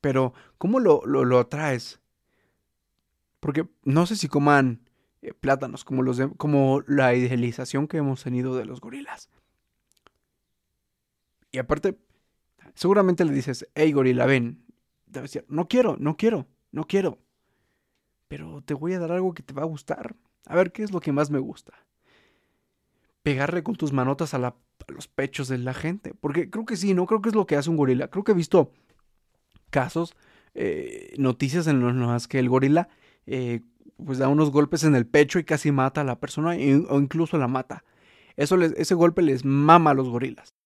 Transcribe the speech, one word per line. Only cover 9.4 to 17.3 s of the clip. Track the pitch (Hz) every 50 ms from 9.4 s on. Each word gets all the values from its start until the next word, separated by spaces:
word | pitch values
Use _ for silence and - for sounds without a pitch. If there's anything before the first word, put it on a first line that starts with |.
| _ _ _ _ _ _ _ _ _ _ _ _ _ _ _ _ _ _ _ _ _ _ _ _ _ _ _ _ _ _ _ _ _ _ _ _ _ _ _ _ _ _
Y | - -
aparte, | 127 120 151 147 - 196 - _ _ _ _ _ _ _ _ _ _ _ _ _ _ - _
seguramente | - - 170 202 208 196 185 175 165 175
le | 156 143
dices, | 139 123 - 127 - - - _
"Hey, | - 156 160 147
gorila, | 139 131 127 127 123 123
ven". | 131 135 131 120 117 - - _ _ - _ _ _ _ _ _ _
Te | - 135
va |
a | 127
decir, | 143 - 139 - _
"No | 139 151 175 -
quiero, | - 247 247 220 151 -
no | - 147 156
quiero, | - - 226 226 175 135 _ _ _ _ _ -
no | 147 156
quiero. | _ - 196 190 170 - _ _ _